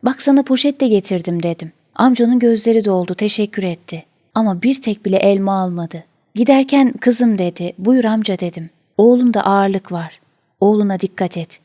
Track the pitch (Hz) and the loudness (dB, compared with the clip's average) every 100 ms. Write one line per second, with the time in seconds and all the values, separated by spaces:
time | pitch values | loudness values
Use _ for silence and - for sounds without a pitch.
0 | 233 262 - 269 269 262 285 285 262 208 | -2 -2 2 2 2 0 0 0 0 0
1 | 190 185 170 175 170 165 160 _ _ - | 0 -4 -4 -4 -4 -6 -10 _ _ 0
2 | 247 240 233 247 233 226 226 226 208 185 | 0 2 2 2 2 2 2 0 0 -2
3 | 180 185 208 208 208 214 190 165 - 165 | -2 -4 -4 -2 -4 -4 -6 -8 -12 -16
4 | - _ _ - 220 180 233 269 240 208 | -16 _ _ -4 -2 0 -2 -2 -4 -4
5 | 202 190 196 196 196 196 185 175 170 165 | -2 2 2 2 0 -2 -4 -6 -8 -12
6 | - _ _ 208 247 269 269 277 262 - | -18 _ _ -2 2 2 2 2 2 0
7 | - 240 240 202 180 175 175 - 190 254 | 0 2 2 0 -2 -4 -10 -6 0 2
8 | 226 220 208 185 175 170 165 _ _ - | 2 0 -2 -4 -6 -8 -16 _ _ 2
9 | 220 247 247 220 - 196 196 190 - 175 | 4 6 2 0 0 2 0 -2 -6 -10
10 | 165 - _ _ _ _ 196 214 208 190 | -10 -14 _ _ _ _ 2 2 0 -2
11 | 190 - 180 175 165 - | -4 -4 -6 -6 -12 -16